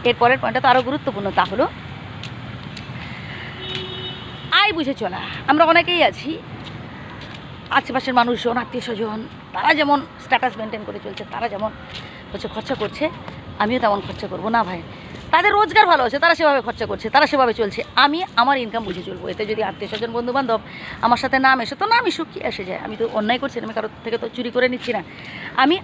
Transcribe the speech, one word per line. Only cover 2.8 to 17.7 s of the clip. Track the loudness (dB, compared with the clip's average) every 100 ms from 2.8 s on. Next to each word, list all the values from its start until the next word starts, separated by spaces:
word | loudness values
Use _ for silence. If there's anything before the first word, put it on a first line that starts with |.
| -12 -12 -12 -12 -12 -12 -12 -10 -8 -8 -8 -8 -10 -10 -12 -12 0
আয় | 2 4
বুঝে | 2 -2
চলা। | -2 -4 -6 -8 -4 4
আমরা | 6
অনেকেই | 8 6 6 4
আছি, | 4 2 -6 -8 -8 -12 -12 -12 -14 -14 -14 -14 -14 -14 -16 -14 -2
আশেপাশের | 0 0 -2 2
মানুষজন, | 4 4 2 0 -2
আত্মীয় | -2 -6
স্বজন, | -6 -4 -4 -6 -10 -14 -10
তারা | 0 4
যেমন | 4 4 2 0 -10
স্ট্যাটাস | 0 2 2 -2
মেনটেন | -8 -8 -8
করে | -8
চলছে, | -8 -10 -10
তারা | -6 -4
যেমন | -4 -6 -6 -14 -14 -14 -16 -12
হচ্ছে | -8 -8
খরচা | -8 -6
করছে, | -4 -4 -2 -4 -4 -14 -14 -8 -2
আমিও | 0 2
তেমন | 2 2 -2
খরচা | -8 -8
করবো | -6 0
না, | 0
ভাই। | 0 -4 -10 -14 -14 -14 0
তাদের | 4 4
রোজগার | 4 4 6 6
ভালো | 6
আছে, | 4 4
তারা | 4
সেভাবে | 6 6 4
খরচা | 2 -4 -4
করছে, | -4 2
তারা | 4 6
সেভাবে | 6 4
চলছে, | 4 0